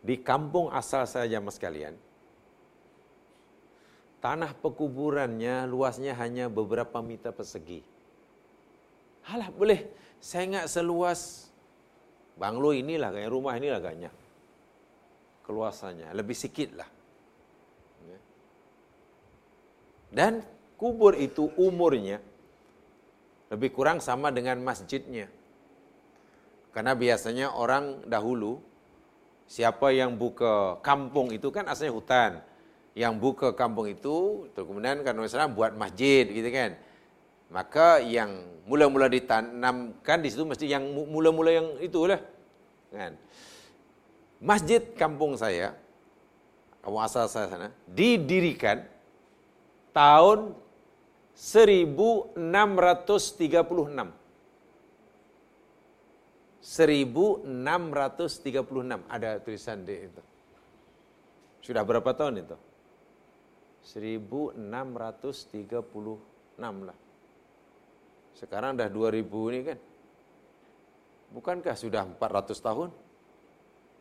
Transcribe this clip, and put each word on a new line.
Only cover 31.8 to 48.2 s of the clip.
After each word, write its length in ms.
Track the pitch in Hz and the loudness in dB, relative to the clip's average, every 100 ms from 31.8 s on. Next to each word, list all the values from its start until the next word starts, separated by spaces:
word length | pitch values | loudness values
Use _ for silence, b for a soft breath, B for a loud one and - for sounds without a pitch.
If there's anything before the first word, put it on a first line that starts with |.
| 151 113 | -6 -8
hutan. 360 | - 127 113 85 - b b b b | 2 2 2 -2 -18 b b b b
Yang 220 | 107 117 110 | -4 -2 0
buka 240 | 127 - 131 - | -2 0 -2 0
kampung 320 | 123 110 104 | -2 -2 -6
itu, 640 | 98 139 160 190 208 156 | -6 -4 -2 0 -2 -10
terus 160 | - 85 | -12 -10
kemudian 320 | 101 120 143 | -6 -4 -4
kan 140 | 135 110 | -4 -4
Rasulullah 320 | 110 123 156 | -4 -2 -2
buat 320 | 107 110 107 | 0 -2 -2
masjid, 480 | 101 90 135 135 113 | -8 0 6 6 6
gitu, 240 | 104 117 | 0 -4
kan. 240 | 131 117 82 b b b b _ _ _ | -2 -4 -6 b b b b _ _ _
Maka 480 | 90 90 147 170 160 120 | -10 -4 6 8 8 4
yang 400 | 117 104 95 90 85 92 | -2 -2 -6 -14 -18 -2
mula-mula 400 | 143 147 135 135 | 6 6 8 4
ditanamkan 1120 | 127 123 113 117 120 123 123 120 - - 165 | 4 2 0 0 -2 -2 -2 -8 -10 0 0
di 80 | 143 | 0
situ 160 | 113 160 | -4 -6
mesti 240 | 127 151 | -4 -4
yang 160 | 139 135 | -4 -4
mu-, 160 | 143 151 | -6 -6
mula-mula 400 | 156 160 160 160 | 4 4 6 4
yang 180 | 165 160 139 | 4 0 -6
itulah. 400 | 170 160 175 196 - - _ _ _ _ _ | -4 0 2 0 -4 -20 _ _ _ _ _
Kan? 240 | 101 90 76 - B B B B B _ _ _ _ _ _ | -12 -12 -12 -20 B B B B B _ _ _ _ _ _
Masjid 480 | 131 208 160 226 233 | 2 2 4 2 2
kampung 400 | - 156 147 151 | -2 -2 0 -2
saya, 400 | 127 110 87 98 - - _ _ _ _ _ _ _ _ _ - | 0 -2 0 -4 -8 -20 _ _ _ _ _ _ _ _ _ -8
kampung 160 | 107 | -4
asal 240 | 110 123 113 | -2 0 -2
saya 240 | 117 98 | -2 -6
sana, 240 | 90 101 - - | -6 -12 -16 -12
didirikan 960 | - 220 233 | 2 4 4